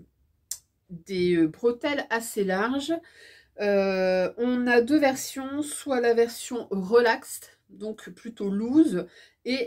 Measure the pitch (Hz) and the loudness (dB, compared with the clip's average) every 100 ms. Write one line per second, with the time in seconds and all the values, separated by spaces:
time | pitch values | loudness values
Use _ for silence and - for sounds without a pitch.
0 | 170 _ _ _ _ - _ _ _ 175 | -14 _ _ _ _ -16 _ _ _ -18
1 | - 190 180 175 160 160 240 240 302 285 | -8 -2 2 2 2 0 -2 -2 -2 -4
2 | - 226 233 - 190 185 226 277 285 330 | -4 -6 -4 -4 -2 0 -2 -2 -4 -6
3 | - - - - _ - 208 202 196 190 | -6 -20 -20 -20 _ -6 0 2 2 0
4 | 185 185 185 - 240 247 247 240 233 302 | 2 2 0 -2 -2 0 4 4 4 4
5 | 285 269 - 269 269 277 294 - 294 254 | 2 0 -6 -10 -8 -6 -6 -8 -4 0
6 | 233 226 233 233 - 240 - 196 185 233 | 2 4 2 -2 -10 -10 -6 -6 2 4
7 | 233 233 - - - _ _ 196 208 220 | 4 2 -4 -16 -18 _ _ -14 -14 -12
8 | - 180 233 226 202 196 226 285 320 185 | -16 -16 -16 -8 -4 -2 2 4 4 2
9 | 180 - - _ 233 262 | -4 -12 -20 _ -4 -4